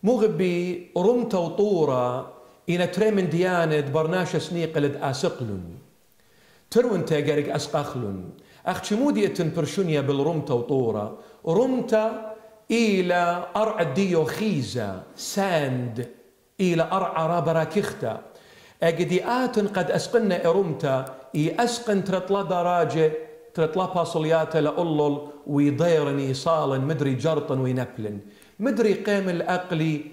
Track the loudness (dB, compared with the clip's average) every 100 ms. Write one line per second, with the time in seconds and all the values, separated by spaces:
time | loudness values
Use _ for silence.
0 | 2 4 2 2 0 0 -4 -6 -6 2
1 | 4 4 2 -2 -2 0 2 2 2 2
2 | 0 -2 -8 -18 -20 -14 -4 0 0 2
3 | 2 2 0 0 2 2 2 2 0 0
4 | 0 0 0 -2 -4 -4 -2 0 0 -2
5 | -4 -2 -2 -2 -6 -6 -10 -16 -20 _
6 | _ _ _ _ _ _ _ 0 2 0
7 | 0 0 2 0 0 -4 -2 -4 -4 -6
8 | -6 -6 -10 -16 -20 -10 -6 -6 -2 0
9 | 2 2 0 0 -2 0 -2 -2 0 2
10 | 2 2 0 0 0 -2 2 0 2 0
11 | -4 -8 -20 -10 0 2 2 0 2 2
12 | 0 -4 -10 -14 -20 -20 _ 2 4 2
13 | 2 2 2 0 -4 -2 -2 0 -2 0
14 | 2 2 0 -2 -2 -2 -2 -4 -6 -8
15 | -12 -14 -6 -2 0 0 0 -2 -4 -6
16 | -10 -14 _ _ _ -2 0 2 2 0
17 | -2 -2 0 0 2 0 0 0 -2 -4
18 | -6 -6 -12 -20 -20 -20 -20 _ 0 2
19 | 0 0 0 0 0 0 0 -2 0 -2
20 | 0 0 2 0 2 2 0 -2 0 -2
21 | -4 -12 -6 0 0 2 0 0 0 0
22 | 0 -2 0 -2 0 0 2 2 2 4
23 | 2 2 -10 -18 -10 -2 0 0 0 0
24 | 0 0 2 2 2 2 0 0 0 2
25 | 2 0 -6 -14 -2 2 2 4 4 4
26 | 2 0 -2 -2 2 2 2 0 0 0
27 | 0 0 0 0 0 -2 0 -2 -4 -6
28 | -8 -8 -12 -20 -20 _ -2 2 2 2
29 | 0 0 0 -2 -2 -2 -2 -2 0 -2
30 | -6